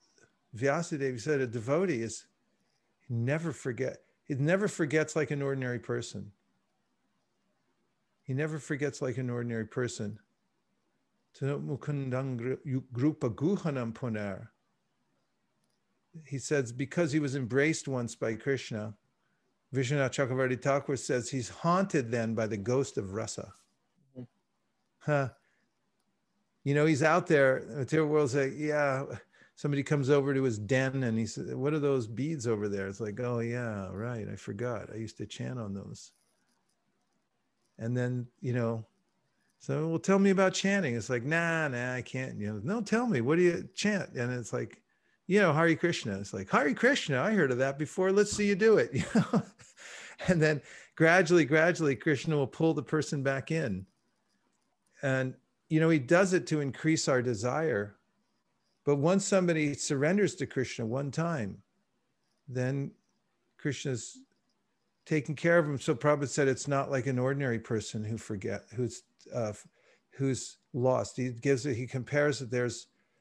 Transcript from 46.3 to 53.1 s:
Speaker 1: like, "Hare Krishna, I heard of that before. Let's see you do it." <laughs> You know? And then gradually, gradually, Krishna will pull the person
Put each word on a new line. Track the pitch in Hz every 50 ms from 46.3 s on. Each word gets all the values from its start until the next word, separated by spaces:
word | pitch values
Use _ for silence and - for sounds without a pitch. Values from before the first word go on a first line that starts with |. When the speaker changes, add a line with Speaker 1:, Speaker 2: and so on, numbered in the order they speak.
| -
Speaker 1:
like, | 101 - -
"Hare | - 226 285 294 226
Krishna, | - - 247 285 - - - 139 123
I | 143 208
heard | 220 196 156 131
of | 123 120
that | 131 135 139 147
before. | 156 - - - 185 190
Let's | 196 208 208 208
see | - - 208 202
you | 202
do | 175 220 226 214
it." | 160 120 -
<laughs> | -
You | 120 - - -
know? | 226 - - - 185 - - - - - - _ - - - - - - - - - - -
And | 185 160
then | 156 151 151 139 - - - - - - _
gradually, | - 160 160 170 185 185 151 180 170 151
gradually, | 127 156 156 160 180 170 170 165 143 131
Krishna | 113 - 165 147 131 - 165 156
will | 147 135
pull | 127 - - 160 160 156
the | 147
person | 131 - - 156 143 -